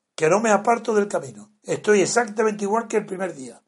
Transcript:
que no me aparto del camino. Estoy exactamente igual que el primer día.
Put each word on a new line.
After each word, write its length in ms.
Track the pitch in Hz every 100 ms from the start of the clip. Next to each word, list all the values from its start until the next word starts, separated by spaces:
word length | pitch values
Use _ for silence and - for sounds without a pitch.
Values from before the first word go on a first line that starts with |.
| _ -
que 140 | 156
no 100 | 202
me 120 | 226
aparto 440 | 202 233 233 233 208
del 120 | 202
camino. 440 | 175 135 - - _
Estoy 400 | - 160 208 208
exactamente 640 | 165 233 226 214 220 208
igual 240 | 196 226 226
que 100 | 220
el 80 | 214
primer 300 | 185 185 147
día. 260 | 123 113